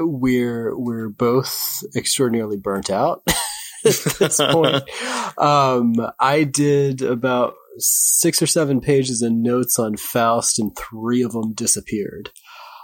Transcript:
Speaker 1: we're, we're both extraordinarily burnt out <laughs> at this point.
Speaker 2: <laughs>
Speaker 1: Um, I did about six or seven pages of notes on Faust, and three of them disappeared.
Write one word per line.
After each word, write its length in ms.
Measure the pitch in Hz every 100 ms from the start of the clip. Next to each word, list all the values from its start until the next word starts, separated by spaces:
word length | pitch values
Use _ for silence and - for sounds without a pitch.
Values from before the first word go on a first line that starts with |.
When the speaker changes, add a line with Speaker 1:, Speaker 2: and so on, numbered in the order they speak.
Speaker 1:
we're, 720 | 165 135 127 123 120 117 113 -
we're 340 | 120 113 110
both 760 | 104 120 127 135 - - - -
extraordinarily 600 | 123 - - 127 113 107 101
burnt 340 | 101 98 98
out 320 | 98 151 -
<laughs> 600 | - - - - - -
at 100 | 220 - - -
this 200 | 160 -
point. 420 | 139 165 139 135 139 -
Speaker 2:
<laughs> 400 | 254 240 - -
Speaker 1:
Um, 560 | 147 143 135 127 117 117 113 -
I 240 | 131 151
did 560 | 147 147 143 143 139 131
about 520 | 127 120 131 123 120 - - -
six 640 | - - - - 170 -
or 40 | 156
seven 320 | 175 143 131
pages 420 | 147 139 131 113
of 80 | 117
notes 460 | 117 117 123 120 -
on 180 | 110 104
Faust, 640 | - 123 117 117 - -
and 180 | 107 -
three 460 | - 110 113 123
of 80 | 117
them 200 | 113 110
disappeared. 760 | 107 110 104 - 107 98 104 98 - - - - -